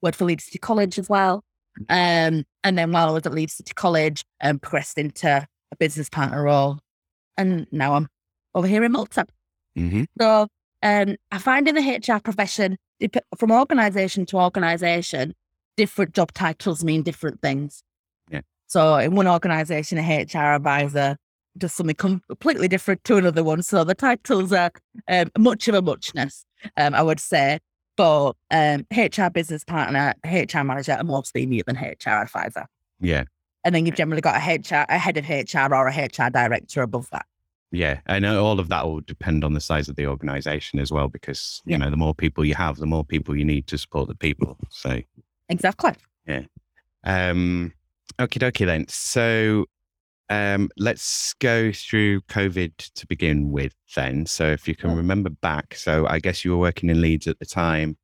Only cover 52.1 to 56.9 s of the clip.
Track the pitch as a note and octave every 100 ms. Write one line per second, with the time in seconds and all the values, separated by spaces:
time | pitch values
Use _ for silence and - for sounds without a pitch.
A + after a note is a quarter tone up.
52.1 | G2 - G#2+ G2 F2+ F2 _ - - -
53.1 | D#2+ E2+ D2+ C#2+ C#2 C2+ _ _ - C2
54.1 | C2+ D#2 - D#2 D2+ - D#2 E2+ E2 F2
55.1 | F#2+ F#2+ D2 E2+ D2+ - - - D#2 D#2
56.1 | D#2+ E2 F#2 F2 F2+ F2 E2+ F2